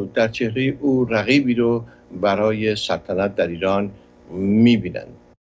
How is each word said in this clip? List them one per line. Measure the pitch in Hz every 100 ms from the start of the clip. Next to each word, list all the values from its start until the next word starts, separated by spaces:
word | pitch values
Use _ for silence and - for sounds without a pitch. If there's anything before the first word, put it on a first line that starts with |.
| 98
در | - 113
چهرهٔ | - 113 123 135 139
او | 143 131
رقیبی | 117 110 101 143 123
رو | 120 117 117 113 - - 90
برای | 101 98 107 107 110 104
سلطنت | - 85 - 92 101
در | 101 85
ایران | 85 95 98 101 101 - - -
می‌بینن، | 90 98 110 120 113 90 - - - - _ _